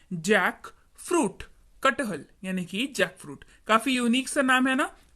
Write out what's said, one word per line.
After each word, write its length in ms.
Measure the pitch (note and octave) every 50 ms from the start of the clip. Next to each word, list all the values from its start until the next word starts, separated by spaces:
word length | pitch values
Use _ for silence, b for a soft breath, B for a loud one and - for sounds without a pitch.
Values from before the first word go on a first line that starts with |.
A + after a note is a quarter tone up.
| b b -
जैकफ्रूट, 1300 | F3 D#3+ F3 G#3+ G#3 F3+ G3 A#3+ - - - - _ _ _ _ - - - F4+ F4 D4+ G3 - - - - - _ _ _ _ - -
कटहल 420 | C4 C4+ - C#4+ A3 F#3+ D3 C3+ - _ _ -
यानी 200 | F#3+ F#3+ F#3 F3+
कि 220 | E3+ - F#3+ A#3+
जैकफ्रूट। 580 | C#4+ C#4 - F#3+ F3+ - - - D3 C#3+ C3 - b b b b
काफी 300 | - G#3+ A3 A3+ C4+ C4
यूनिक 320 | B3+ B3 A#3+ A3+ C4 C4 -
सा 140 | - D#4 C#4
नाम 260 | C4 C4 B3+ B3+ C4+
है 60 | C4
ना, 220 | C4 D4+ F#4 - - _ _ _